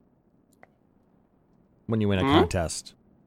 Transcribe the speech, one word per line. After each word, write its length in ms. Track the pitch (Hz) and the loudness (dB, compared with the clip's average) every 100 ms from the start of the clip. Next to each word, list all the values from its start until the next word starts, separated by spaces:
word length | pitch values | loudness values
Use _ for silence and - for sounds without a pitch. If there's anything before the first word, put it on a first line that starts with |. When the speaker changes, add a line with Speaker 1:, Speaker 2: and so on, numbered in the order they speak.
| _ _ _ _ _ _ - _ _ _ _ _ _ _ _ _ _ _ - | _ _ _ _ _ _ -20 _ _ _ _ _ _ _ _ _ _ _ -6
Speaker 1:
when 160 | 113 | -2
you 60 | 104 | 0
win 120 | 95 | 0
a 40 | |
Speaker 2:
Hmm? 80 | 135 | 2
Speaker 1:
contest. 640 | 156 427 90 82 - - - _ _ | 2 2 -2 -4 -8 -16 -20 _ _